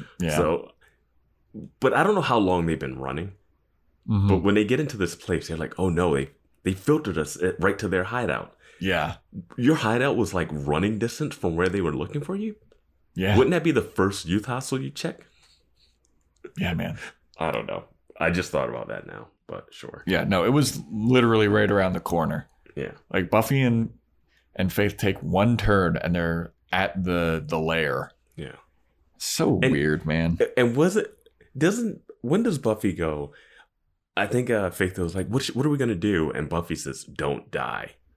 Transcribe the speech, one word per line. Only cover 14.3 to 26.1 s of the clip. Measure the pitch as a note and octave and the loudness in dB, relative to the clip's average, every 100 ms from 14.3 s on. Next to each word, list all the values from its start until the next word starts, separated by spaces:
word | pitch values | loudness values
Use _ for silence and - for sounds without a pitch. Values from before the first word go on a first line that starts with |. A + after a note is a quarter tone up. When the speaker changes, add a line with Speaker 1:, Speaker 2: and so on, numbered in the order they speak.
| G2 A2 | -2 -2
Speaker 2:
hostel | B2 C3+ C3 | -6 -4 -6
you | C3+ | -6
check? | C#3+ - - - _ _ _ _ _ _ _ _ _ _ _ - - | -8 -8 -8 -16 _ _ _ _ _ _ _ _ _ _ _ -16 -6
Speaker 1:
Yeah, | F2+ | -4
man. | E2 F2 - - - _ - | -2 -4 -8 -14 -20 _ -6
Speaker 2:
I | D#2+ | -4
don't | A#1+ G#1 | -4 -4
know. | - - _ _ - | -8 -12 _ _ -2
I | E2 | 0
just | E2+ - | 0 0
thought | D2 B1+ | -2 -2
about | A#1+ G1+ | -4 -8
that | G1+ - | -10 -12
now, | G1+ - _ - | -16 -18 _ -16
but | G1+ - | -14 -14
sure. | - - - - | -18 -16 -12 -2
Speaker 1:
Yeah, | F2 C#2 | 0 2
no, | F2+ | 2
it | F#2 | 4
was | C#3 C3 - - | 4 2 -2 -8
literally | G#2+ A2 B2+ A#2 A2+ G#2 | -2 4 6 6 6 4
right | G#2 A2 | 4 4
around | G2+ F#2 | 4 2
the | F2+ | 0
corner. | - E2+ E2 - - _ _ - | -2 -2 0 -2 -8 _ _ -10
Speaker 2:
Yeah. | C2+ - - | -10 -10 -6
Speaker 1:
Like, | G2 F#2 | -2 2
Buffy | G#2+ A2 C#3 | 2 2 2
and, | B2+ A#2 A2+ - _ _ _ _ _ - | 4 2 0 -6 _ _ _ _ _ -4
and | F#2+ | -2
Faith | F#2+ G2+ - | 2 0 2
take | G#2 F#2+ | -2 -2
one | D2 F2+ A2 A#2 | 0 2 4 4
turn | - G2+ F2+ E2 | 4 4 4 2
and | - | 0